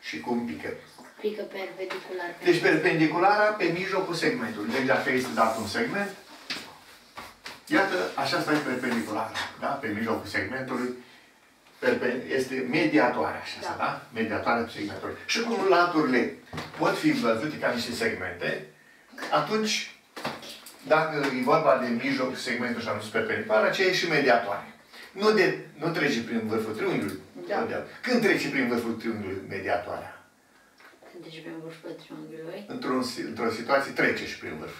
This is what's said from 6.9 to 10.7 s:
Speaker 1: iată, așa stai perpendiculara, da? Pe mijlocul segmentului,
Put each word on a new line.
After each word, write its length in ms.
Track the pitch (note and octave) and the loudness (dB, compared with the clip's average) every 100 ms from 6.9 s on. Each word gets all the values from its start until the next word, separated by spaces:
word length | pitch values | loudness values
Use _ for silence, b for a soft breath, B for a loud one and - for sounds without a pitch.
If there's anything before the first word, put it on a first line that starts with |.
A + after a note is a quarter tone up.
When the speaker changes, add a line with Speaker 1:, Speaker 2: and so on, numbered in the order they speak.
| - - - - - - - - | -20 -20 -18 -18 -18 -18 -18 0
Speaker 1:
iată, 280 | D4+ G3 F3+ - - | 4 4 2 -2 -2
așa 240 | C#3 - | 0 0
stai 140 | - D3+ | 2 0
perpendiculara, 760 | C3+ B2+ B2 A#2 G2+ G2+ F#2 - - - | 0 -2 0 -2 -2 -4 -4 -6 -8 -6
da? 80 | - | -4
Pe 200 | - G#2 | -4 -4
mijlocul 400 | G#2 A2+ G#2+ - | -4 -2 -2 -2
segmentului, 640 | - F#2+ C3 C3 | -4 -4 -6 -4